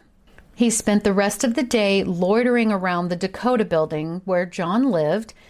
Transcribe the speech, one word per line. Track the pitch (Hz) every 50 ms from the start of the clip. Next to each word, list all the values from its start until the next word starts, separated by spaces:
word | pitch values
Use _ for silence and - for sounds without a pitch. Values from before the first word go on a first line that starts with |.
| _ _ _ _ _ _ - - - - -
He | - 240 233
spent | 214 - - 214 202 202
the | - 208
rest | 190 196 196 208 208 -
of | - 240 233
the | 311 262
day | 240 - 226 208 202 196 196 180
loitering | - 180 170 180 185 208 233 247 247 240 240 226 220
around | 208 190 180 185 180 175 175 175
the | 180
Dakota | 175 190 185 - - 202 247 254 220 208
building | 170 175 160 156 151 160 151 156 160 170 180 -
where | 190 185 175 185
John | 180 - - 175 165 190 240 269 269
lived, | 196 165 151 151 175 214 226 - - - - -